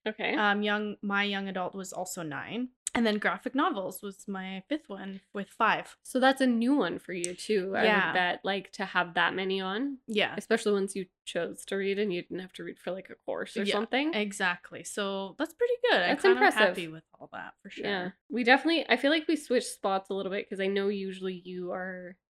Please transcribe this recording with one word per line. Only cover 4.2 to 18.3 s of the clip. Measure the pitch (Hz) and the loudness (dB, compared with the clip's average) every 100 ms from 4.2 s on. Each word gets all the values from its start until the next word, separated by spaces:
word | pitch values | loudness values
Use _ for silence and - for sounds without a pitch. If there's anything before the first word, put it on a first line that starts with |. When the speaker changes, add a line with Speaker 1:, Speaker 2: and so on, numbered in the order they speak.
| - | -8
Speaker 2:
my | 190 185 190 - | -8 -6 -8 -4
fifth | 302 - | -6 -6
one | 190 190 190 - | -12 -10 -12 -10
with | 208 196 | -8 -6
five. | - 220 165 - - | 2 4 4 0 -14
Speaker 1:
So | - 262 | -4 2
that's | 262 269 | 4 4
a | 262 | 4
new | 233 233 | 4 4
one | 285 180 - | 2 2 -2
for | - | -8
you | 180 175 180 | -2 -2 -2
too, | - 214 185 190 | -2 0 0 2
I | |
Speaker 2:
Yeah. | 214 208 175 | 4 4 2
Speaker 1:
would | 185 | 2
bet, | 180 175 | 0 0
like, | 185 196 180 | -2 -2 -4
to | - 190 | -8 -2
have | 185 175 | 0 0
that | 170 175 180 | 2 2 2
many | 190 190 | -2 -2
on. | 190 202 277 269 - | -2 -2 -4 -6 -4
Speaker 2:
Yeah. | 208 156 170 | 0 0 0
Speaker 1:
Especially | - 226 214 | 0 0 2
ones | 202 196 196 | 2 0 -4
you | 185 _ | -8 _
chose | - 175 175 - - | -8 -4 -4 -6 -6
to | 196 | -4
read | 196 196 | 0 0
and | 214 | 0
you | 175 | -2
didn't | - 170 | -4 -8
have | 185 | -10
to | - | -12
read | 175 - | -12 -10
for, | - | -8
like, | 190 - | -8 -10
a | - - | -12 -6
course | 82 - - | -4 -4 -2
or | |
Speaker 2:
Yeah, | 196 | 0
Speaker 1:
something. | 208 226 247 302 233 | 0 0 0 0 -2
Speaker 2:
exactly. | 208 196 190 175 - 160 | -2 -2 -2 -2 -6 -14
So | 165 - 196 196 196 - | -10 -6 -4 -4 -6 -6
that's | 320 | -6
pretty | - 480 494 480 | -2 0 2 4
good. | 262 | 4
Speaker 1:
That's | 180 - 392 | 4 4 6
Speaker 2:
I'm | 381 | 6
kind | 403 | 6
of | 220 | 6
Speaker 1:
impressive. | 208 185 | 4 2
Speaker 2:
happy | 165 | -6
with | 160 - - | -10 -18 -20
all | 147 | -16
that | - 87 - | -14 -14 -16
for | 202 | -16
sure. | - - | -8 -4
Speaker 1:
Yeah. | 196 180 - - | -2 -4 -10 -8